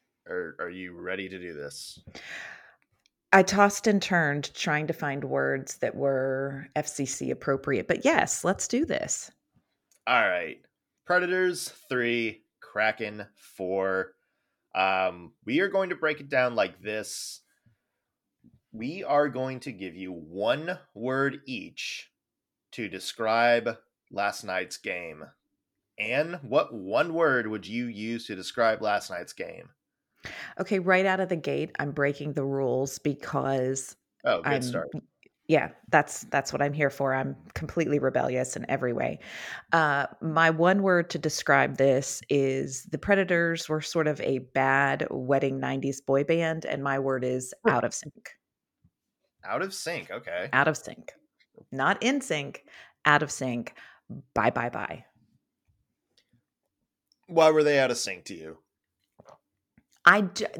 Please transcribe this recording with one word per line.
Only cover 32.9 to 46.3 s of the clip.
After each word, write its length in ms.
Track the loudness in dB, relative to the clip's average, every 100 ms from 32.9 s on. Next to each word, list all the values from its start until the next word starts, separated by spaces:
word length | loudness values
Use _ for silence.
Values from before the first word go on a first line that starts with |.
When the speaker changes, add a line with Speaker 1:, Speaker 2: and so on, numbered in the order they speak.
| -2
Speaker 2:
because 960 | -4 -4 -4 -2 0 0 0 -2 -6 -16 _ _ 0
Speaker 1:
Oh, 160 | 2
good 120 | 2
Speaker 2:
I'm 80 | 0
Speaker 1:
start. 260 | 0 -4 -6 -8 -12 _ _ _ 2
Speaker 2:
Yeah, 220 | 2 2 -8 2
that's, 320 | 2 2 -4 -4
that's 200 | -2 -2
what 120 | 0
I'm 100 | 0
here 160 | 2 0
for. 240 | 0 0
I'm 220 | 0 -2 -6 -10
completely 460 | -10 -6 -2 2 2
rebellious 560 | 2 2 0 0 -2 -6
in 100 | -4
every 260 | -2 0
way. 260 | 0 -2 -4 -12 -14 -12 -14 0
Uh, 360 | 2 4 2 -2 -4
my 300 | -2 4 4
one 320 | 6 6 6
word 300 | 6 4 2
to 80 | -2
describe 580 | -2 -2 4 4 4 4
this 460 | 4 4 0 -6 -2
is 560 | 2 2 0 -4 -8 -8
the 120 | -4
Predators 720 | 2 2 4 2 2 0 -2
were 120 | -4
sort 260 | -2 0 0
of 120 | 0
a 180 | 0 -2
bad 680 | -2 0 4 6 4 2 -2
wedding 480 | -4 0 2 2 -2
nineties 420 | -2 -2 -2 -4
boy 220 | 0 2
band, 420 | 2